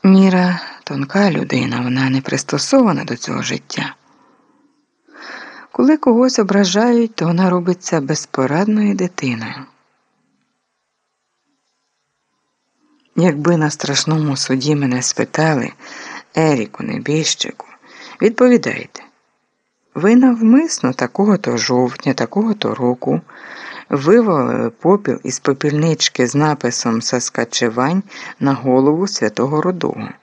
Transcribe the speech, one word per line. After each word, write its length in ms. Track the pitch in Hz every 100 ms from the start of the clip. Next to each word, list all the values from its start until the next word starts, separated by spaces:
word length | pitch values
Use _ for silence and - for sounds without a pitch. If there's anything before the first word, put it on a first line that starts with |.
Міра 580 | 196 190 190 185 180 175 - -
тонка 480 | - 139 139 190 202
людина, 500 | 151 - 135 127 120
вона 280 | 123 127 131
не 120 | 131
пристосована 800 | 131 135 - 147 - 269 233 160
до 120 | - 117
цього 260 | - -
життя. 540 | 123 131 _ - 143 - _ _ _ _ _ _ _ _ _ _ _ - - - - - -
Коли 260 | - 254 311
когось 420 | 269 233 254 247
ображають, 760 | 202 202 190 190 233 240 233 -
то 100 | 165
вона 240 | 170 185
робиться 520 | 180 175 180 - 165
безпорадною 960 | 139 151 - - 131 151 208 214 208 196
дитиною. 680 | 180 - 135 113 110 131 135 _ _ _ _ _ _ _ _ _ _ _ _ _ _ _ _ _ _ 277 _ _ _ _ _ _ _ _ _ _ _ _ _ _ _ -
Якби 420 | 175 147 151 170
на 120 | 156
страшному 680 | - - 135 - 160 151 135
суді 380 | - 131 131 151
мене 260 | 139 123
спитали: 720 | 131 - 113 - 160 147 117 - - - - - - -
«Еріку, 480 | 160 139 104 -
небіжчику, 840 | 113 - - 151 156 - - - - - _ - - -
відповідайте, 840 | 208 233 247 240 - 110 - - - _ _ _ _ _ _ _ _ -
ви 200 | 180 240
навмисно 800 | 254 233 220 254 330 - 127
такого-то 640 | 131 123 - 208 190 - 120
жовтня, 560 | 110 123 127 123 -
такого-то 640 | 127 120 202 226 208 110 107
року 460 | 123 123 - 143 - - - - - - -
вивалили 800 | 143 139 226 220 160 123 117 117
попіл 500 | - 165 196 202 -
із 160 | - 123
попільнички 880 | - 139 151 151 165 156 - - 123
з 80 | 139
написом 680 | 151 147 120 120 117 113
«Саскачевань» 1000 | - 123 - - 117 - 120 113 131 180 - - - -
на 140 | 135
голову 540 | 135 131 127 135 156 190
святого 540 | - 110 - 131 151
Рудого?» 480 | 180 180 - - 107 -